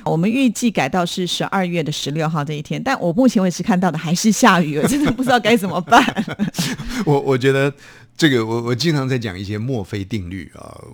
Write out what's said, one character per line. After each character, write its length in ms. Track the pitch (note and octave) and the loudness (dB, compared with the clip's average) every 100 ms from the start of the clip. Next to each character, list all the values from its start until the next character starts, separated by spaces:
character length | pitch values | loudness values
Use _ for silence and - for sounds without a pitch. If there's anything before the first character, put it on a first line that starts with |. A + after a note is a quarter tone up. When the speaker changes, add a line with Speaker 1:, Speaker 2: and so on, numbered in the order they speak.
Speaker 1:
我 140 | - D#3+ | -2 0
们 120 | F#3 | 2
预 200 | A#3+ C4 | 2 0
计 220 | G3 A#3+ | 0 -2
改 180 | F#3 C#3 | 0 -2
到 160 | F#3 F3 | 0 -2
是 220 | - F3+ | -2 -4
十 160 | - D#3+ | -4 -2
二 180 | G3 F3+ | -2 -2
月 180 | F3 | -2
的 80 | D#3 | -4
十 200 | D3 - | -4 -4
六 160 | D3 D#3 | -2 -2
号 160 | D#3+ | -2
这 100 | C#3+ | -4
一 80 | D3+ | -6
天， 200 | - D3 | -6 -6
但 180 | - C4+ | -2 -2
我 140 | F3 | 0
目 140 | E3 C4 | 2 4
前 140 | A3 | 4
为 100 | F#3 | 2
止 100 | - | 0
看 180 | F3+ F3+ | 0 2
到 120 | F3+ | 2
的 60 | D#3 | 0
还 180 | D#3+ F3 | -2 0
是 160 | A3 | 2
下 300 | G3+ A#3+ F3+ | 4 6 6
雨， 160 | D#3 D3 | 2 0
我 80 | D3+ | 0
真 160 | C#4 | 2
的 80 | D4 | 0
不 120 | A3+ | 0
知 60 | B3+ | 2
道 100 | B3 | 2
该 160 | G#3+ A3+ | 4 2
怎 140 | F#3 | 2
么 100 | E3 | -4
办。 220 | F3 A#3 A#3 - G#3+ C#3+ G3+ - | 4 4 4 0 -4 -4 -4 -4
Speaker 2:
<laughs> 500 | D#3+ B3 A#3 B3 F#3 | -4 -6 -8 -4 0
我， 140 | C#3 | 2
我 180 | C#3 C3+ | 2 2
觉 140 | C3+ | 2
得 200 | C3+ C#3 C#3 - - - - | 2 2 -2 -14 -20 -18 0
这 120 | D#3 | 2
个， 160 | B2+ A2 | 4 0
我， 160 | A#2 | -2
我 120 | A#2 B2 | -2 -2
经 180 | D#3+ | 0
常 140 | D3 C3 | 0 0
在 120 | C3 | -2
讲 180 | A2 F2+ | -4 -8
一 60 | |
些 140 | G2 G#2+ | -6 -6
墨 260 | A#2+ B2+ | -4 -4
菲 200 | F#2 G#2 | -4 -8
定 260 | F#2+ A2 F2 | -6 -6 -6
律 200 | F#2+ - - | -10 -12 -16
啊， 200 | - - - | -20 -18 -18